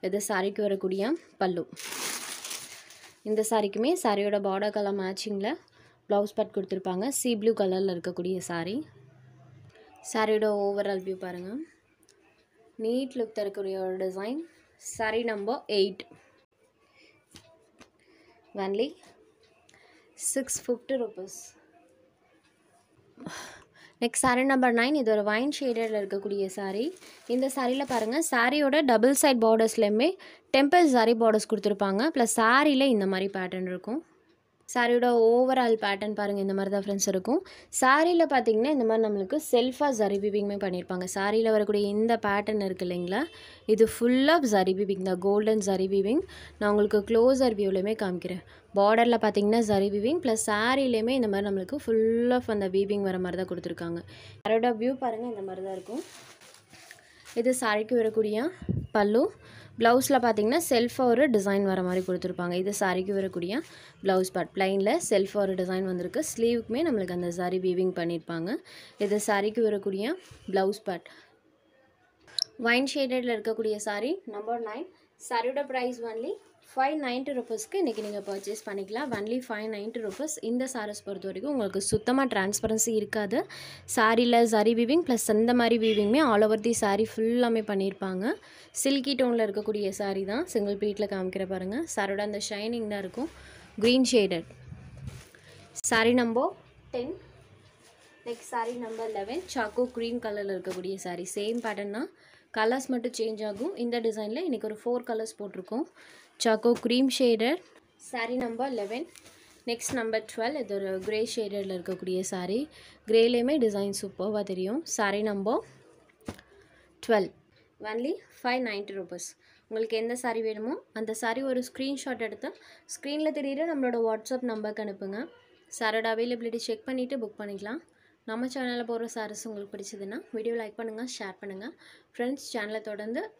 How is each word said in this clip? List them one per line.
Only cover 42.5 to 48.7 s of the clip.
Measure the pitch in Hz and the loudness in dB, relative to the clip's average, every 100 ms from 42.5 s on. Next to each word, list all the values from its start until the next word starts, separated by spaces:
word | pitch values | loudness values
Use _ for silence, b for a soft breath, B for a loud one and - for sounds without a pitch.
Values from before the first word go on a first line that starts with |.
| 214 196 | -2 -2
இருக்கு | 185 180 | -2 -4
இல்லைங்களா, | 180 175 196 330 B B B B | -4 -2 -2 -2 B B B B
இது | 214 220 - | 6 6 6
full | 240 254 277 339 | 2 4 6 6
of | 269 | 6
ஜரி | 208 185 190 | 4 4 2
வீவிங் | 196 185 185 | 0 -2 -2
தான், | 180 196 | 0 2
கோல்டன் | 202 214 220 196 | 2 4 2 2
ஜரி | 190 190 196 | 0 2 2
வீவிங். | 196 277 392 B B B | 2 0 -2 B B B
நான் | 208 | 2
உங்களுக்கு | 208 208 208 202 | 4 4 2 4
க்ளோசர் | 226 247 262 254 202 | 4 6 6 4 2
வியூலையுமே | 196 190 196 220 | 0 2 0 -2
காமிக்கிறேன். | 196 180 - 185 - B B | -2 -4 -6 -8 -10 B B